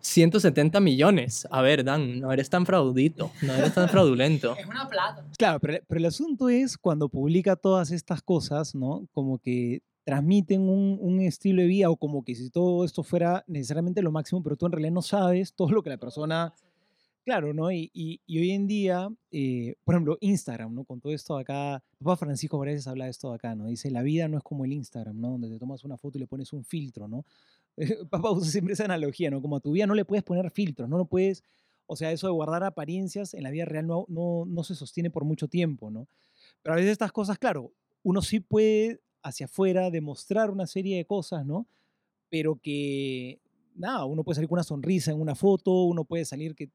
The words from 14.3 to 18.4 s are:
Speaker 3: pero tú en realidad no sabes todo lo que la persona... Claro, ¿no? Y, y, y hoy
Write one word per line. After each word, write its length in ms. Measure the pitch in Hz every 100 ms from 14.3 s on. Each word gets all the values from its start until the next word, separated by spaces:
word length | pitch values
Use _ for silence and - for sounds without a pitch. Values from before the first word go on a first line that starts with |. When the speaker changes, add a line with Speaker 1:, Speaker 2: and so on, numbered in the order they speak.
| 180
Speaker 3:
pero 140 | 151 143
tú 100 | 175
en 60 |
realidad 220 | 165 156
no 80 | 175
sabes 520 | 165 202 185 180 185
todo 160 | _ 175
lo 120 | 220
que 60 | 160
la 80 | 131
persona... 560 | 123 147 151 160 165 _ _ _ _ _ _ _ -
Claro, 280 | 233 151
¿no? 160 | 151 160
Y, 180 | 185 160
y, 280 | - 160 165 _
y 140 |
hoy 120 | 160